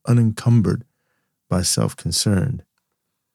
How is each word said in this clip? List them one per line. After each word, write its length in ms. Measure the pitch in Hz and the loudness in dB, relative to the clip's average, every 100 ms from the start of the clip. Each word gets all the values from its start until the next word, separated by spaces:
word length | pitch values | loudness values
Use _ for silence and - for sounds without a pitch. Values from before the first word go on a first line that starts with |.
| - | 0
unencumbered 800 | 120 113 107 120 117 95 - - _ _ _ _ _ - | 2 2 0 2 4 2 -2 -6 _ _ _ _ _ -6
by 120 | 92 | -4
self-concern. 1000 | 90 - 53 - - - 110 98 71 - - _ _ _ _ _ _ | -2 -2 -4 -4 -6 -2 0 0 -2 -6 -12 _ _ _ _ _ _